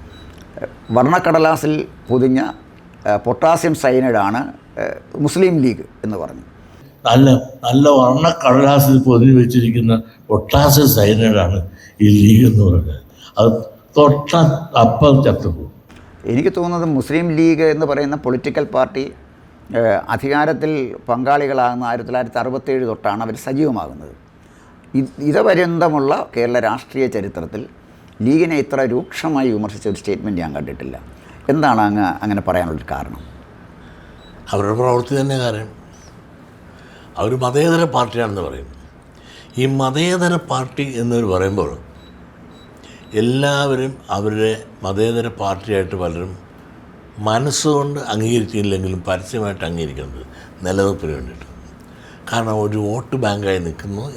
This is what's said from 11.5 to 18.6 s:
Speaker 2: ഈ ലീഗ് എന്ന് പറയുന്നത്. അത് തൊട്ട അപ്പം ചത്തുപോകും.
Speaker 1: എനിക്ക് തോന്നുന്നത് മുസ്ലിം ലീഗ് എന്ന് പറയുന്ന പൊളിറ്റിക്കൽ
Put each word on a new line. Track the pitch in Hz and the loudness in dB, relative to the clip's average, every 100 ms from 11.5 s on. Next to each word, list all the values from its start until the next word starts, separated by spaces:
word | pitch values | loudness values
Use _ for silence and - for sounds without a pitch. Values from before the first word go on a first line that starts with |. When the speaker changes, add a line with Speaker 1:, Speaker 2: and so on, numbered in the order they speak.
| 87 85 - - - | 0 -4 -12 -20 2
Speaker 2:
ഈ | 104 104 | 4 6
ലീഗ് | 107 110 123 | 8 8 6
എന്ന് | 107 95 | 6 4
പറയുന്നത്. | 85 78 69 - - - - | 4 0 -6 -14 -20 -6 2
അത് | 113 113 - - _ - | 2 2 -6 -16 _ 4
തൊട്ട | 147 143 - 170 147 - - 117 | 4 4 0 2 2 2 -2 2
അപ്പം | 113 - 147 131 113 | 2 4 4 6 4
ചത്തുപോകും. | - - 80 76 - - - - - - | 0 -2 -6 -10 -16 -20 -20 -20 -12 -4
Speaker 1:
എനിക്ക് | 120 170 180 | 0 0 0
തോന്നുന്നത് | 175 175 165 139 | -2 -2 -2 -2
മുസ്ലിം | 117 151 170 156 | -2 -2 0 2
ലീഗ് | 165 156 160 | 2 4 2
എന്ന് | 151 151 | 2 0
പറയുന്ന | 143 143 147 | -2 -2 -4
പൊളിറ്റിക്കൽ | 127 123 139 127 | -2 -4 -2 -4